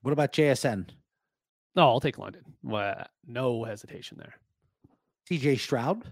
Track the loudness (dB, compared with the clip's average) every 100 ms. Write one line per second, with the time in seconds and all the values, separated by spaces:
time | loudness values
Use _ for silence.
0 | 0 2 2 4 4 4 0 -2 -6 -14
1 | _ _ _ _ _ _ _ 4 6 6
2 | 0 -4 -12 -14 -20 -16 -6 -2 -2 -4
3 | -10 _ -12 -4 -2 -2 -4 -10 -14 -16
4 | -14 -14 -14 -20 _ _ _ _ _ _
5 | _ _ -6 0 2 2 0 -2 0 -4
6 | -6